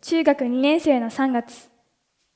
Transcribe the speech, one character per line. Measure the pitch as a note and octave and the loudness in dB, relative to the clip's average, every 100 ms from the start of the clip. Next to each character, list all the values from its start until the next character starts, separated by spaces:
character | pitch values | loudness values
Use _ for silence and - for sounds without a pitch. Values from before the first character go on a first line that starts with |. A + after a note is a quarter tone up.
中 | - E4 | -4 0
学 | D4+ C#4+ B3 | 2 2 0
二 | B3 | 0
年 | C#4 E4 | 2 2
生 | E4 B3+ | 2 0
の | A3+ | 0
三 | A3+ C4+ | -2 -2
月、 | A#3+ A#3 - - _ _ _ _ _ _ | -2 -6 -12 -20 _ _ _ _ _ _